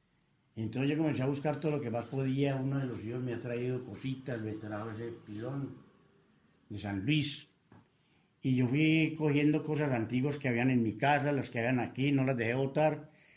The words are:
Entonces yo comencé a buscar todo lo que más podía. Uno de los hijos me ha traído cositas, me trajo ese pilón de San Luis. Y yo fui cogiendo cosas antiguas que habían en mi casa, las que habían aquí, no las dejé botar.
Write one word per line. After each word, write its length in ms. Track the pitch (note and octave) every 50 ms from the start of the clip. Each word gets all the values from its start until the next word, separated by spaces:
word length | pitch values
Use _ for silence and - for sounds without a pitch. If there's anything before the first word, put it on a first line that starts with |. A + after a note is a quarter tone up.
| _ _ _ _ _ _ _ _ _ _ _
Entonces 340 | A2+ A2+ G#2 A2 B2 C3+ C#3+
yo 40 | C#3+
comencé 260 | D3+ D#3+ D3+ C3+ B2+
a 40 | B2+
buscar 340 | C3+ D3 C#3+ - D#3 C#3+ C#3
todo 120 | - D#3
lo 80 | D3 C#3
que 100 | - A#2+
más 160 | A2+ A#2 A2
podía. 500 | - C3+ C3+ C3+ C3 C3 C3+ C#3 C#3+ C#3
Uno 220 | C3 C3 C3+ C3+ C#3
de 80 | C3
los 180 | B2 A2+ G#2 G#2
hijos 180 | A2 B2 B2+
me 120 | B2+ B2 A2+
ha 60 | -
traído 440 | - B2 A#2+ A#2+ B2 B2+ B2+ A#2+ B2+
cositas, 560 | - G#2 - - C3+ C3 B2+ - C#3 B2 A2
me 120 | A2 G#2+ G#2+
trajo 360 | G#2+ A2 G#2+ G#2 G#2 A2 A2+
ese 200 | G#2 A2 A#2+ A#2+ A#2+ - -
pilón 500 | A2 G#2 G#2 A2+ B2+ C#3 C#3 C#3 A2 - - - - - _ _ _ _ _ _ _ _ _ _ _ _ _ _ -
de 80 | G#2+ G2+
San 260 | G2+ G2+ G2+ G2 F#2+
Luis. 420 | C#3 D#3 D3+ C#3 - - - - - _ _ _ _ - - - _ _ _ _ _ _ _ _ _ _ _
Y 160 | - C3 C3
yo 100 | B2+ B2+ A#2
fui 460 | C3 D3+ D#3 D#3 D#3+ D#3+ D#3 D3 D#3 -
cogiendo 440 | D3+ D3+ C#3 D3 D3 D3 D3+ D#3
cosas 300 | D3+ D3+ D3+ C#3 D3+ C#3+
antiguas 460 | B2+ A#2 A2 G2+ A#2+ B2+ B2+ D3 C#3 C#3+
que 100 | - C3
habían 220 | A#2 A#2 B2 C3
en 120 | C3 B2
mi 140 | A#2 A2 G#2
casa, 340 | - C3+ C#3 D3 C#3 C3 D3
las 180 | C#3+ C3 A2+ -
que 80 | - A#2+
habían 200 | A2+ B2 C3 B2
aquí, 300 | A2+ - - A#2+ C3+ D3
no 140 | C#3+ C#3 C3
las 120 | C3 C3 A#2+
dejé 160 | A2+ A2+ A#2+
botar. 560 | C3 C3+ C3+ - D3+ D#3 D#3 C#3 C#3+ - - - _ - - -